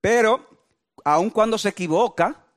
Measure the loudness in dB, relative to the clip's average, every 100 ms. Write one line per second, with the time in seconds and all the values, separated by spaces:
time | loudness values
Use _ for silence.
0 | 0 2 2 0 -4 _ _ _ _ -8
1 | 0 0 0 0 0 0 -4 -4 -2 0
2 | 0 0 -4 -4 _